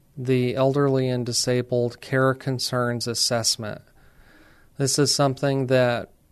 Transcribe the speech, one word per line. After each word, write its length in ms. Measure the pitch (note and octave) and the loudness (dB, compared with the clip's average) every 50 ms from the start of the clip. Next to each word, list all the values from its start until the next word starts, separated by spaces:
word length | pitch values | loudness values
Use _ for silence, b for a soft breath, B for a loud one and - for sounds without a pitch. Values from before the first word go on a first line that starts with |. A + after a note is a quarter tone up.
| _ _ _ | _ _ _
the 380 | - B2+ B2+ C3 B2+ B2 B2 A#2 | -10 -2 0 2 2 2 0 0
Elderly 540 | C3 C3 C3+ C3+ C#3+ C#3+ C#3 C3 C3 C3 B2+ | 2 2 2 2 2 2 2 2 2 0 0
and 180 | B2+ B2 A#2+ | -2 -2 -4
Disabled 720 | A#2 A#2+ - - - B2 B2 B2 B2 B2+ B2 A#2+ A#2+ - - | -2 -2 -2 0 0 0 0 0 0 0 0 0 -2 -4 -8
Care 340 | - - - C3 C3 C3 C3 | -8 -2 0 2 2 2 2
Concerns 720 | C3 - C#3+ C3 A#2+ - - - B2 B2 A#2+ A#2+ A#2+ - A#2+ | 0 -4 -6 -4 -4 -4 -4 -2 -2 -2 -2 -2 -4 -4 -6
Assessment. 720 | A#2 - - - B2 A#2 A2+ - - - A2+ G#2 G#2+ - - _ b b b b b b b b b b b b b b b b b | -4 -2 -2 -2 0 0 0 -2 -2 -2 -6 -10 -10 -12 -16 _ b b b b b b b b b b b b b b b b b
This 200 | - C#3 C3 - | -4 -2 0 2
is 160 | - C#3+ C3 - | 2 2 2 4
something 540 | - C#3+ C3+ B2+ B2+ - C#3+ C3+ C3+ C3+ | 2 2 0 0 0 -2 -2 0 0 0
that 440 | B2 C3 B2+ B2+ B2 A#2+ A2+ F2+ - _ _ _ _ | 2 2 4 4 2 0 -2 -6 -10 _ _ _ _